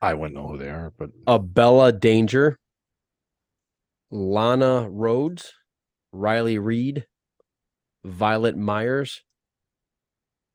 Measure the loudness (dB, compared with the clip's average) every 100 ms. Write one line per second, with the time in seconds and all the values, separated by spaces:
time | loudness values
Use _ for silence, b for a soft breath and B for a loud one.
0 | -4 -2 -6 -10 -12 -12 -10 -10 -12 -12
1 | -16 -6 0 0 2 4 6 8 6 4
2 | 2 4 2 2 0 0 _ _ _ _
3 | _ _ _ _ _ _ _ _ _ _
4 | _ -6 -2 0 2 2 2 0 -4 -4
5 | -2 -2 -4 -8 -18 _ _ _ _ _
6 | _ -4 -2 0 0 -2 -2 -4 -4 -6
7 | -12 _ _ _ _ _ _ _ _ _
8 | -18 -2 0 2 0 -2 -4 -2 -2 -4
9 | -6 -12 _ _ _ _ _ _ _ _
10 | _ _ _ _ _